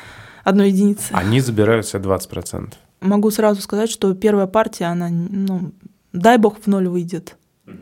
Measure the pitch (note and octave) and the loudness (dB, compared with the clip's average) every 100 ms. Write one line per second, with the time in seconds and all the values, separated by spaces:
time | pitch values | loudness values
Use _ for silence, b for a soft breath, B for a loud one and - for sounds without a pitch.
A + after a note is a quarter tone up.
0 | B B B B G3 G3+ G3+ F#3+ G3+ G#3 | B B B B 0 4 4 4 2 0
1 | - - F#2+ B2 A#2 G#2+ G#2+ A2+ G#2 G2 | -4 -4 0 2 2 2 4 2 0 -6
2 | F#2+ F#2 - - - F2+ - - _ - | -2 -2 -4 -12 -10 -12 -12 -18 _ -6
3 | F#3+ G#3 G#3+ G#3 G#3+ G3+ - G3+ A3 - | -2 0 0 0 0 0 -4 -4 -4 -2
4 | G3 F#3 G#3+ G3+ F#3+ A3 A3 - F3 F3 | -2 0 0 2 2 0 -2 -4 -4 -4
5 | E3+ E3+ F3 G3 G3 F3+ F#3 - - _ | -2 -4 -4 -4 -4 -4 -6 -12 -20 _
6 | _ F3+ G#3+ A#3+ G#3 G#3 - G3 F#3 F3+ | _ 0 4 6 4 0 -2 0 0 -2
7 | E3+ E3 - - _ _ - - | -4 -8 -12 -20 _ _ -20 -10